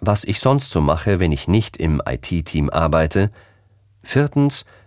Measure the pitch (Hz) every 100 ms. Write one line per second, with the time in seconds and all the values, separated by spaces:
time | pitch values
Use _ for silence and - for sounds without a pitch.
0 | 101 104 - 101 131 139 - 85 73 80
1 | 104 92 85 71 - 104 - - 80 73
2 | - 64 - 85 78 78 71 78 80 80
3 | 80 98 104 - - _ _ _ _ _
4 | - 135 147 143 143 - - -